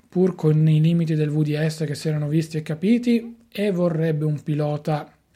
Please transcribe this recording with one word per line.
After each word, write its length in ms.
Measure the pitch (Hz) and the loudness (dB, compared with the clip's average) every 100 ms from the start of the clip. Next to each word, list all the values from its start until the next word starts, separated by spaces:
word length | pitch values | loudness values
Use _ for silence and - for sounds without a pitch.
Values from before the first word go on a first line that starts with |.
| _ 180 | _ 0
pur 180 | 185 | 0
con 320 | 180 156 156 156 | 2 2 4 4
i 100 | 156 | 4
limiti 340 | 156 170 165 | 4 2 0
del 160 | 156 151 | 0 0
V 140 | 151 | 0
D 240 | 151 147 160 | 0 0 -2
S 160 | 156 151 | -2 -6
che 80 | |
si 140 | 143 160 | -4 -4
erano 220 | 151 147 | -2 0
visti 260 | 156 160 156 | -2 -2 -4
e 60 | |
capiti, 760 | 156 151 190 240 240 233 233 - _ | -6 -2 0 2 2 0 -2 -14 _
e 200 | - 208 | -6 -2
vorrebbe 520 | 175 175 160 160 151 | 0 0 0 -2 0
un 180 | 151 147 | -2 -2
pilota 720 | - 147 147 147 160 151 - _ _ | -4 -2 -2 -4 -4 -4 -6 _ _